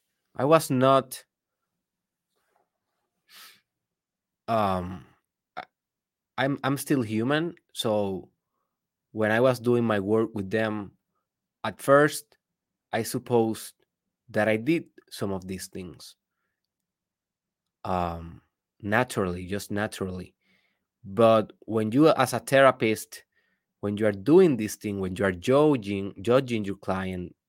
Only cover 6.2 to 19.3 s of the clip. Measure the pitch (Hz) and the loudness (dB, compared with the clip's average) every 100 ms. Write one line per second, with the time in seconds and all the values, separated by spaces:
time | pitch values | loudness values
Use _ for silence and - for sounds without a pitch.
6.2 | _ - 135 139 131 139 - 143 110 110 | _ -4 -2 -2 -2 -4 -2 -2 0 -2
7.2 | 120 151 170 - _ - 120 107 98 92 | -2 -2 -4 -10 _ -6 -2 -2 -2 -6
8.2 | - _ _ _ _ _ _ _ _ 107 | -12 _ _ _ _ _ _ _ _ -2
9.2 | 107 110 131 117 117 120 113 107 95 113 | 0 4 2 2 2 2 2 0 2 0
10.2 | 113 110 95 110 110 107 98 - _ _ | 0 -4 -4 -2 -2 -6 -10 -18 _ _
11.2 | _ _ _ _ 110 - - 143 151 151 | _ _ _ _ -10 -4 4 4 4 0
12.2 | - _ _ _ _ _ _ 110 110 131 | -14 _ _ _ _ _ _ -6 -4 -8
13.2 | - 120 110 110 - - _ _ _ _ | 0 0 2 -4 -12 -20 _ _ _ _
14.2 | - 107 107 110 120 170 - _ _ - | -6 -2 0 0 0 -2 -4 _ _ -8
15.2 | 104 95 92 92 - 98 90 - - - | -6 -6 -8 -12 -12 -14 -14 -16 -20 -20
16.2 | _ _ _ _ _ _ _ _ _ _ | _ _ _ _ _ _ _ _ _ _
17.2 | _ _ _ _ _ _ - 92 87 85 | _ _ _ _ _ _ -6 -4 -4 -6
18.2 | 85 - _ _ _ _ 104 110 127 - | -12 -18 _ _ _ _ -2 0 0 -2
19.2 | 92 | -4